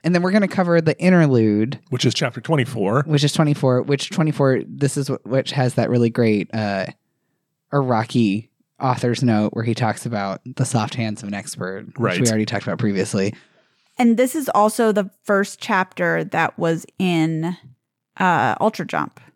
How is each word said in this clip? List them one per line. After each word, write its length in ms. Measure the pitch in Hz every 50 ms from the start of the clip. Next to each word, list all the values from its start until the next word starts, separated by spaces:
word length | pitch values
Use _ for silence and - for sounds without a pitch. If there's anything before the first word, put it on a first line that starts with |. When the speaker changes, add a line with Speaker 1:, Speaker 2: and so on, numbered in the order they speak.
Speaker 1:
And 120 | - 160 180
then 80 | 175
we're 80 | 180 185
gonna 140 | 190 214 196 185
cover 320 | - - 185 175 170 170
the 180 | 160 156 - -
interlude. 760 | 165 180 185 175 160 143 131 117 110 107 104 104 107 127 - - _ _
Speaker 2:
Which 140 | 131 123 -
is 100 | 127 107
chapter 260 | - 156 123 - 123
twenty-four. 640 | 110 - 160 143 120 - 123 117 98 95 110 139 147
Speaker 1:
Which 160 | 156 156 143 147
is 80 | 143
twenty-four, 500 | - - 160 147 147 - 143 131 127 127
which 280 | - - 143 139 - -
twenty-four, 520 | - - 160 156 143 - 143 135 131 104 -
this 300 | - 131 135 143 135 -
is 120 | 147 135 135
wh-, 160 | 131 - _
which 260 | 98 123 139 - -
has 220 | - 139 127 123 -
that 160 | - 113 -
really 200 | 123 120 120 117
great, 380 | 113 - 117 110 107 101 - - -
uh, 320 | 110 107 101 98 95 92 - - _ _ _ _ _ _ _ _ _ _ _ _ _ _ _
Iraqi 760 | - 143 135 127 127 131 127 - - 123 117 101 95 107 113 _ _ _ _ _ _ _
author's 420 | 143 131 123 - - 120 117 -
note 320 | 135 120 110 107 107 101 -
where 100 | - 110
he 100 | 117 113
talks 300 | - 123 110 104 - -
about 340 | 120 117 104 98 98 95 - _
the 200 | 123 131 - 123
soft 300 | - - 117 107 - -
hands 280 | 127 113 110 104 -
of 60 | - 101
an 60 | 101
expert, 520 | 101 - - - - 92 92 95 95 -
which 120 | - - -
Speaker 2:
Right. 220 | 113 101 90 90
Speaker 1:
we 80 | 127 117
already 160 | 110 110 110
talked 200 | - - 101 -
about 140 | - 92 -
previously. 560 | - 107 101 95 95 - - 101 95 104 - - _ _ _ _ _ _ _ _ _ _ _ -
Speaker 3:
And 180 | 247 233 233 214
this 160 | 254 254 -
is 160 | 320 262 -
also 420 | - 208 208 214 - - 233 220
the 160 | 202 208 196 190 _ _ _
first 340 | - 208 196 202 - - _
chapter 640 | - - 214 185 185 - - - 180 170 165 165 160
that 340 | - - 165 165 - - -
was 260 | 165 165 165 160 - - _ -
in, 580 | 190 180 175 160 160 160 160 156 160 170 180 - - 131 - _ _ _ _ _ _ _ _ -
uh, 360 | 190 180 170 143 117 123 - -
Ultra 260 | - 220 220 - 165
Jump. 320 | - - 80 71 - _ - - - _